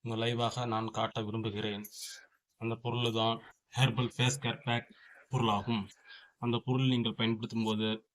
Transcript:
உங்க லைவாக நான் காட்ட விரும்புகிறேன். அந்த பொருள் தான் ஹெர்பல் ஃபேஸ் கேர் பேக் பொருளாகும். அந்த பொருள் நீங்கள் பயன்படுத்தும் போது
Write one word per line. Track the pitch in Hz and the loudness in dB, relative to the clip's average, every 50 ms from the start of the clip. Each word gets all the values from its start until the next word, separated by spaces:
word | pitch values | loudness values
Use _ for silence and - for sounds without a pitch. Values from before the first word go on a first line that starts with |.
உங்க | - 117 113 110 113 | -6 -4 -2 0 0
லைவாக | 120 120 117 120 113 - 123 123 | 0 2 2 0 0 0 -2 -2
நான் | 120 110 110 113 110 | 0 0 0 -2 -2
காட்ட | 107 110 110 107 - 117 | -2 -2 -2 -2 -2 -4
விரும்புகிறேன். | 107 104 104 113 110 113 98 104 110 107 101 101 104 - - - - - - - - _ _ _ _ _ _ | -4 -2 -2 -2 -2 -2 -2 -2 -4 -4 -4 -6 -8 -12 -12 -12 -12 -12 -12 -14 -18 _ _ _ _ _ _
அந்த | _ 113 117 113 | _ -4 -4 -4
பொருள் | 113 - 120 113 123 120 117 | -2 -2 -2 0 2 0 2
தான் | 110 113 113 113 113 113 - - - _ _ _ - | 2 2 2 2 2 0 -4 -16 -20 _ _ _ 2
ஹெர்பல் | 123 131 135 110 123 123 113 - | 2 2 4 4 0 -2 -2 0
ஃபேஸ் | - 127 120 - - | 2 2 2 2 0
கேர் | - 120 107 - | -4 -4 -4 -4
பேக் | - 123 117 120 - - - - - - - - - _ | -2 0 0 0 -2 -6 -20 -20 -20 -20 -20 -20 -12 _
பொருளாகும். | - 123 117 113 107 101 95 120 117 107 98 92 - _ _ - - - - - _ _ | 0 2 4 4 4 2 2 0 0 0 -2 -4 -12 _ _ -20 -20 -20 -20 -20 _ _
அந்த | 120 120 117 117 | -2 0 0 0
பொருள் | - 131 127 127 135 | 0 0 2 2 4
நீங்கள் | 131 127 120 110 113 104 | 4 4 4 2 0 0
பயன்படுத்தும் | - 113 113 113 110 117 107 110 113 110 | 0 2 2 2 0 -2 -4 -2 0 0
போது | 110 107 107 110 110 110 110 _ _ | 0 0 0 0 0 -2 -4 _ _